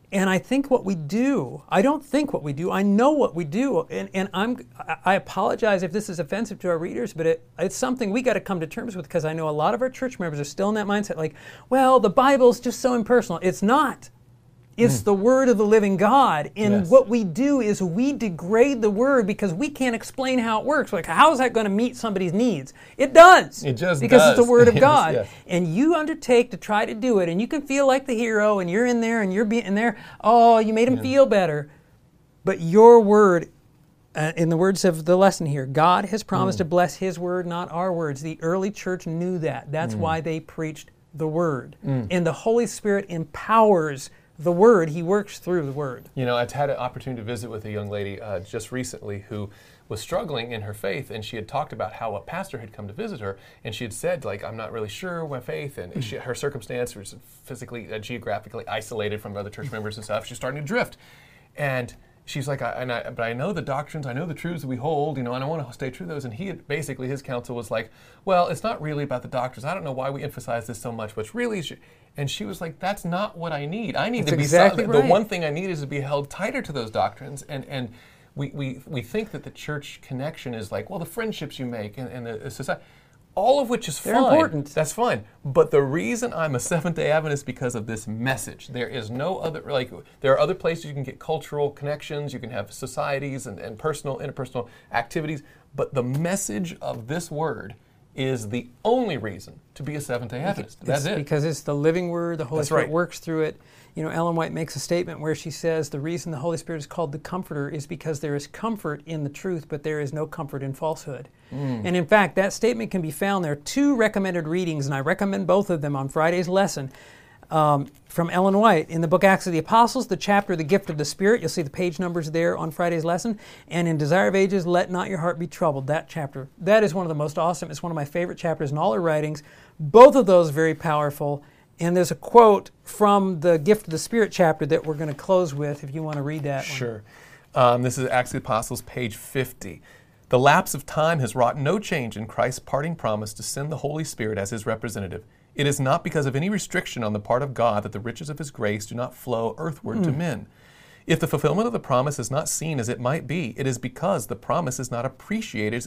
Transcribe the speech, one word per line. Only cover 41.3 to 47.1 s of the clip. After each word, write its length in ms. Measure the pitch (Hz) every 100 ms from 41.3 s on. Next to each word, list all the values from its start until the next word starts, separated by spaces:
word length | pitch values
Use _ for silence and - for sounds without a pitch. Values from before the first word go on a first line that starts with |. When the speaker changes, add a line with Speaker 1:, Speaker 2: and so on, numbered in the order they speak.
| 160 170 131 135 - -
Speaker 2:
Mm. 200 | 131 104
Speaker 1:
And 160 | 180 165
the 60 |
Holy 340 | - 226 233 220
Spirit 380 | - 214 202 196
empowers 1000 | 170 160 - - 226 214 180 156 131 - - _ -
the 120 | 160
word. 380 | 175 226 208 160
He 140 | 165
works 340 | 165 208 202 -
through 280 | - 180 139
the 60 |
word. 360 | 135 139 117 - 139
Speaker 2:
You 80 |
know, 100 | 123 120
I've 140 | 120
had 180 | 131 143
an 80 | 123
opportunity 440 | 123 - 135